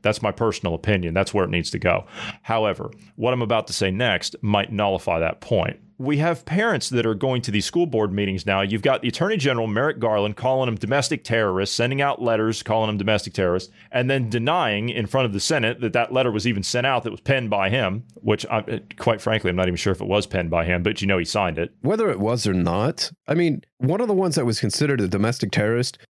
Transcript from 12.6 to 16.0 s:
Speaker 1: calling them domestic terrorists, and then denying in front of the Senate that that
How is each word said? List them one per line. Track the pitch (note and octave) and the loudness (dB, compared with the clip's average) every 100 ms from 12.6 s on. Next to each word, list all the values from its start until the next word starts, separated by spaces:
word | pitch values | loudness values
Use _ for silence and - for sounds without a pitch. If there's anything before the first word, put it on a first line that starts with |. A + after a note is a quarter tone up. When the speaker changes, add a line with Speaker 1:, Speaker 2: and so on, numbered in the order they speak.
Speaker 1:
calling | - A2 A2 | 0 0 0
them | G#2 | 0
domestic | G2+ G#2+ - | 2 0 0
terrorists, | - F2+ F2+ - - - | -2 0 0 -4 -18 -6
and | B2 B2+ | -2 0
then | C#3 A2+ | 0 0
denying | A#2 A#2+ F3 B2+ G#2 A#2 | -2 0 0 0 0 -2
in | A#2+ G#2 | -4 -2
front | C3+ B2 | 0 0
of | |
the | G2 | 0
Senate | - D#3 A2+ B2 | 0 0 0 0
that | A#2 | -2
that | A#2 | 0